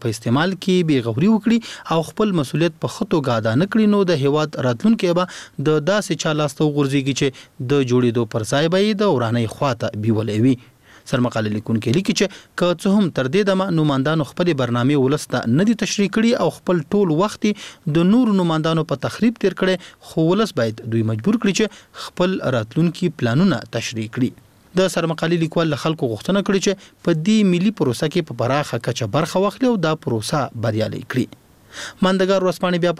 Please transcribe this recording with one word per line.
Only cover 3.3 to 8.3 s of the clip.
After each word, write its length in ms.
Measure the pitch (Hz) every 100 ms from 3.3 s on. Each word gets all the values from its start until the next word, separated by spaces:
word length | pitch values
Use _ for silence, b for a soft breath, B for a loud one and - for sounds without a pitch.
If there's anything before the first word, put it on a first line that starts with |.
| 113
ادا 100 | 110 123
نه 100 | 196
کړي، 160 | 220 214
نو 60 | 202 180
د 100 | 156
هیواد 340 | 139 151 151 - 123
راتلونکی 480 | 113 220 226 180 170
به 80 | 180 B B - 143
د 100 | 156 147
داسې 340 | 208 - 165 165
چا 80 | 151
لاسته 240 | 151 - 156
وغورځيږي 480 | 147 139 139 135 131
چې 80 | 139 B B - 127
د 160 | 143 127
جوړېدو 360 | 123 123 117 110